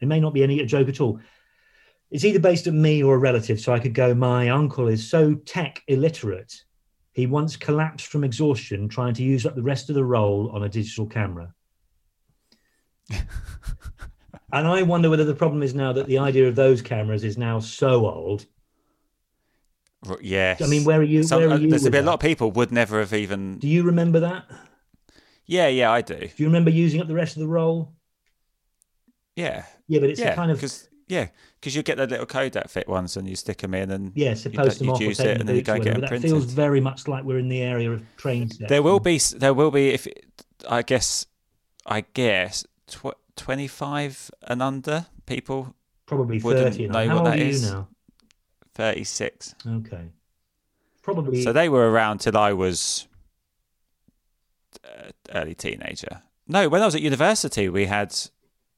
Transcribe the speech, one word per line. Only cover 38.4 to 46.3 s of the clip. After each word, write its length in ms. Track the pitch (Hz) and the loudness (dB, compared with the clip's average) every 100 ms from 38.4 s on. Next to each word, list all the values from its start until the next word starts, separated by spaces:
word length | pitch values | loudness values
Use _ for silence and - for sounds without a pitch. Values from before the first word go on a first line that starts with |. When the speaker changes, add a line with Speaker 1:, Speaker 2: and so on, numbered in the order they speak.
| 117 | -4
Speaker 1:
sets. 180 | 110 107 | -8 0
Speaker 2:
There 160 | 143 | 2
will 160 | 151 196 | 4 4
be 160 | 185 156 | 2 2
s-, 160 | - | 0
there 220 | - 135 | 2 2
will 180 | 135 156 | 4 4
be, 180 | 139 139 | 4 2
if 180 | 120 - | 0 -6
it, 180 | - _ - - _ - | -16 _ -20 -20 _ -4
I 120 | 120 | -2
guess, 440 | 117 127 - - - _ _ _ _ _ - | 2 0 0 -4 -8 _ _ _ _ _ -6
I 160 | 107 | -6
guess, 640 | - - 120 95 92 - - _ _ | -4 0 2 2 0 -6 -12 _ _
tw-, 280 | - - - _ - | -12 -12 -12 _ -16
twenty-five 960 | - 135 139 - 143 147 143 135 - - | -8 -6 -8 -10 -8 -6 -8 -10 -20 -20
and 180 | - 123 | -8 -4
under 460 | 135 135 131 156 170 - - | -2 -4 -4 -6 -6 -20 -8
people 500 | 127 - 135 131 - _ _ - | -8 -6 -8 -8 -18 _ _ -6
Speaker 1:
Probably 340 | 143 120 | -4 -2